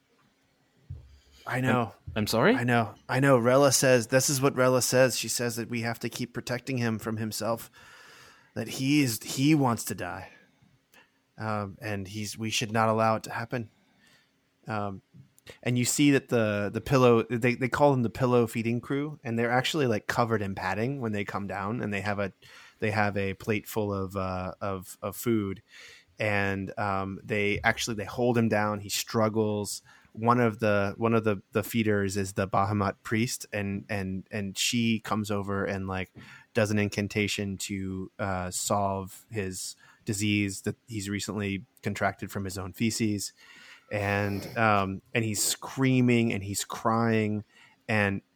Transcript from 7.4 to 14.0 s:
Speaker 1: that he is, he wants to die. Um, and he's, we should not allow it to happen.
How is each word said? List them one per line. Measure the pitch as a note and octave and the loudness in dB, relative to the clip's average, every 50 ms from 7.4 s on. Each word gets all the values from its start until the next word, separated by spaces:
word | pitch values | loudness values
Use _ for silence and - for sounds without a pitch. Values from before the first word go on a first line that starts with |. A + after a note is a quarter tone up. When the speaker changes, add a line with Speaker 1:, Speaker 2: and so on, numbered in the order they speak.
| G#2+ G#2+ A#2 A2+ - - _ - - - - - - - - - - - - - _ _ - | -4 -4 -4 -4 -6 -14 _ -20 -20 -20 -20 -20 -20 -20 -20 -20 -20 -20 -20 -20 _ _ -10
Speaker 1:
that | A2 A#2 A2 | -8 -8 -8
he | A2 - C3+ C3+ D3 D3+ C#3 | -6 -4 0 2 4 4 4
is, | B2 A2 - - | 2 0 -4 -6
he | - - C3+ C3+ D3 D#3+ | -8 -4 0 2 4 4
wants | D3+ C#3 B2 A#2 G#2 - | 4 4 2 0 0 -4
to | - G#2+ | -6 -6
die. | F2+ F#2 F2 F2 F#2+ F#2+ - - - _ _ _ _ _ _ _ _ _ _ _ - _ _ _ _ _ _ _ - | -6 -6 -8 -8 -10 -12 -14 -18 -20 _ _ _ _ _ _ _ _ _ _ _ -20 _ _ _ _ _ _ _ -8
Um, | G#2+ A2 G#2+ G#2 G2+ G2 G2 - | -6 -4 -4 -4 -4 -6 -10 -10
and | C3+ G#2+ G#2 G2 G2 | -8 -6 -6 -6 -6
he's, | F#2 G2 G#2+ G#2+ G2+ - - | -8 -8 -8 -8 -8 -8 -6
we | A2+ A2 | -6 -4
should | G#2+ - B2+ G#2 | -2 -2 -4 0
not | G#2+ A2+ A2 A2 | 2 2 4 4
allow | A2 A2 A2 A2 A2 | 4 4 4 2 2
it | G#2+ - | 0 -2
to | - - | -6 -8
happen. | - A2+ - - B2 A2+ G#2+ _ _ _ _ _ _ | -8 -8 -6 -6 -6 -6 -8 _ _ _ _ _ _